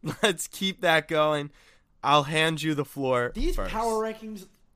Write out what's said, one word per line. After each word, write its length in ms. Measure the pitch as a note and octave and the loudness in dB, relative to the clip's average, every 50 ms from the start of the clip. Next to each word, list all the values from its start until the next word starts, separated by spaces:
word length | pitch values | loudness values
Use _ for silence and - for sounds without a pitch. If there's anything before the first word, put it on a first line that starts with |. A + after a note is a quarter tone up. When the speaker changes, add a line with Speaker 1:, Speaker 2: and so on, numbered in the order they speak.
| - | -10
Speaker 1:
<laughs> 200 | D3+ C#3 - A3+ | -10 -4 0 0
let's 240 | G#3+ F3+ D#3+ - | 0 0 0 -6
keep 360 | - - - G3 F#3+ F#3 - - | -10 -8 -4 -4 -4 -4 0 2
that 260 | E3+ D#3+ D#3+ D#3 - | 4 4 4 2 0
going. 420 | D#3+ D3+ D3+ D3+ D3+ D3 C#3+ D3 - _ _ - _ _ _ _ _ _ - | 0 2 2 2 2 0 -4 -6 -12 _ _ -20 _ _ _ _ _ _ 2
I'll 200 | C#3 C#3+ D3 C#3 | 4 4 4 4
hand 400 | C#3+ D#3+ D#3 D#3+ E3 D#3+ D3 D3+ | 4 2 2 2 2 2 0 -2
you 120 | D#3+ D#3 | -2 -2
the 120 | C#3+ C#3+ | -2 -2
floor 460 | - - C#3 C3+ B2+ B2+ B2 A#2+ B2 - | -4 -6 -4 0 0 2 2 0 0 -2
Speaker 2:
These 220 | A3 C#4 - F#4 | -2 -2 -2 0
Speaker 1:
first. 160 | - - - - | -2 -4 -4 -4
Speaker 2:
power 300 | A3 A#3 A#3 A3 A3 A3 | -2 -2 -2 0 -2 -2
rankings 440 | A3 A3 A3 A3 A3 G#3+ G3 F#3 - _ _ _ _ _ | -4 -6 -8 -12 -14 -14 -14 -14 -18 _ _ _ _ _